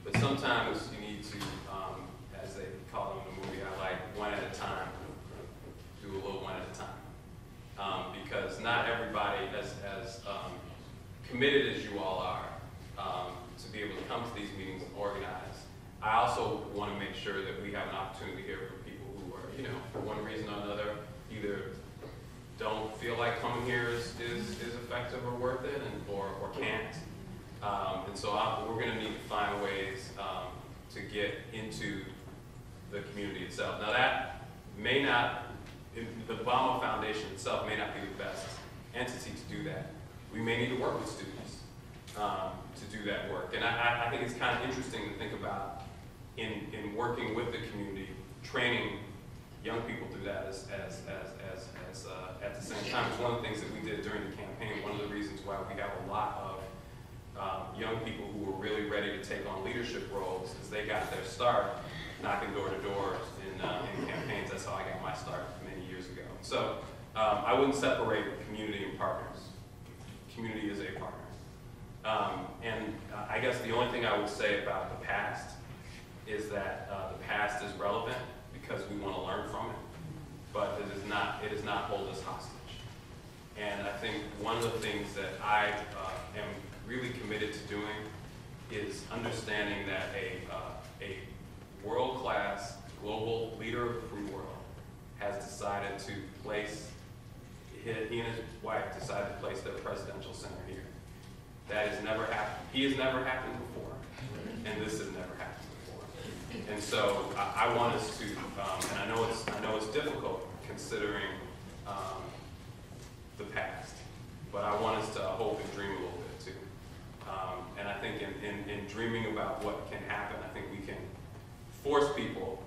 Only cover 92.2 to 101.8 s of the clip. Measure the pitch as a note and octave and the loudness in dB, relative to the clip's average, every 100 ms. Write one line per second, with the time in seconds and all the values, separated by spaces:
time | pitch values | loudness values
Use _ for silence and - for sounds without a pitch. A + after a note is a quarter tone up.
92.2 | - - - - - - - - G#2 A2 | 2 4 4 0 -4 -6 -10 -6 -2 2
93.2 | A2+ A2+ A2+ G#2 A2 A#2+ A#2+ A#2 A2 G2+ | 4 4 2 -2 0 2 2 2 -2 -4
94.2 | G2+ G2 G2 - - - - - - - | -2 -4 -6 -8 -8 -10 -10 -12 -12 -2
95.2 | G#2 G2+ G2 - G2+ G2+ G2+ G2 - G2 | 0 0 -4 -2 0 2 0 -2 -4 -4
96.2 | - - G#2 G#2 G#2 - - - - - | -6 -6 0 0 0 -4 -6 -10 -10 -12
97.2 | - - - - - - A#2 A2 A2 A#2 | -10 -12 -10 -12 -12 -6 -2 0 2 2
98.2 | A#2 A#2 - - G#2+ - - - - - | 2 -2 -4 -6 0 0 0 -4 -2 0
99.2 | G2+ - G2+ F#2+ - G2 - G2 F#2+ - | 0 -2 -2 -2 -4 -4 -2 -2 -2 -4
100.2 | - G2+ F#2 - - - - - - - | -6 -6 -6 -6 -6 -6 -8 -10 -10 -12
101.2 | - - - - - G#2+ | -10 -12 -12 -12 0 4